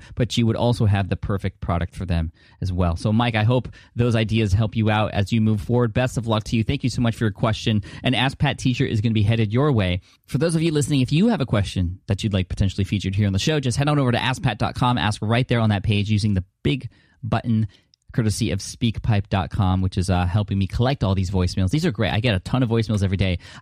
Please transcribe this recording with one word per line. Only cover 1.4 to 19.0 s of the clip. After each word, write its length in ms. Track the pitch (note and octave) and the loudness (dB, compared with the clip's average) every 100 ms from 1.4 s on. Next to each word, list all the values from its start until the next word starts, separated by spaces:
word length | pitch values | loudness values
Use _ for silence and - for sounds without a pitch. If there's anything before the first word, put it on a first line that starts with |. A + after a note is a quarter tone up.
| G2 - | -4 -6
product 360 | - F2 F2 - | -4 -2 -4 -8
for 100 | F2+ | -4
them 260 | E2+ D#2+ - _ - | -2 -4 -8 _ -8
as 100 | F#2+ | -6
well. 240 | F2+ F2 F2 | 0 0 0
So, 160 | A2 | 0
Mike, 220 | A2 A#2+ | 0 2
I 120 | A2 A2 | 2 2
hope 220 | B2+ - - - - | 2 -2 -14 -10 -2
those 200 | A#2+ A2+ | 0 2
ideas 380 | A2 A2 G#2+ | 2 2 2
help 220 | F#2+ A2 A2+ | 2 0 0
you 160 | G#2+ | 2
out 180 | G#2+ G#2+ | 2 0
as 240 | - F#2+ | -2 0
you 80 | A#2 | 2
move 180 | A2 G#2+ | 2 0
forward. 320 | - A#2+ A#2+ | 0 0 0
Best 280 | B2 B2+ - | 0 -2 -2
of 80 | A2+ | -2
luck 160 | A2 | -2
to 120 | - A#2 | 0 -2
you. 80 | |
Thank 200 | G#2+ C#3 | 0 -2
you 80 | B2+ | -2
so 100 | - | 0
much 140 | A#2 G#2+ | -2 0
for 80 | |
your 80 | A2+ | -2
question. 500 | - A#2 G#2 - G#2+ - - | 0 -2 -2 0 0 -2 -6
An 100 | A#2+ | -2
Ask 240 | C3 C3 - | 0 0 0
Pat 220 | C3+ B2+ | -2 0
t-shirt 320 | C3 B2 B2+ | -2 0 0
is 100 | A2+ | 0
gonna 140 | A2+ A2 | 0 2
be 80 | |
headed 300 | G2+ A#2 G#2+ | 2 2 0
your 180 | A#2 D3+ | 2 2
way. 300 | A#2+ F#2 F2 - _ - | 2 0 -2 -6 _ -6
For 120 | C3 | -2
those 160 | E3 | 0
of 80 | E3 | 0
you 120 | E3 | 0
listening, 260 | D3+ A#2+ C#3+ | 0 0 0
if 140 | B2 | 2
you 160 | D3 A3+ | 2 2
have 100 | G3 | 2
a 60 | C3 | 0
question 560 | G#2+ F#2+ - F2 F#2 - | 0 0 -2 -4 -4 -4
that 180 | G2 A2 | -2 0
you'd 80 | |
like 160 | F#2+ F2+ | -2 -2
potentially 340 | - G2 - | 0 0 0
featured 320 | G2 G#2 F#2+ G2 | -2 -2 -2 0
here 100 | G2+ | 0
on 60 | |
the 80 | F#2+ | 0
show, 220 | D#3+ D#3 | 0 0
just 160 | C3 A2+ | 0 0
head 100 | D3 | 0
on 100 | D3 | 2
over 140 | B2+ | 2
to 100 | A#2 | 0
ask 200 | A#2 B2+ | 0 -2
pat 160 | C3 G#2+ | -2 -2
dot 180 | G2+ - | -4 0
com. 220 | B2+ B2 | 0 2
Ask 240 | F#2+ - | 0 -2
right 260 | G#2+ A#2 C3 | 0 0 2
there 140 | A#2+ | 2
on 80 | A2 | 2
that 120 | G2+ | 2
page 280 | G#2 G#2 G2+ | 2 0 2
using 240 | G#2 G#2+ | 2 2
the 100 | F#2+ F2+ _ | 0 -2 _
big 280 | C#3+ C#3 B2 _ _ _ | -2 -2 -4 _ _ _
button 460 | A2+ A2+ A#2+ A2 G#2+ _ _ _ _ | -4 -2 0 0 0 _ _ _ _
courtesy 400 | - A2 G2 G#2 | -2 0 0 -2
of 80 | F#2+ | -2
speakpipe 680 | - - A#2 - | -6 -4 -2 -2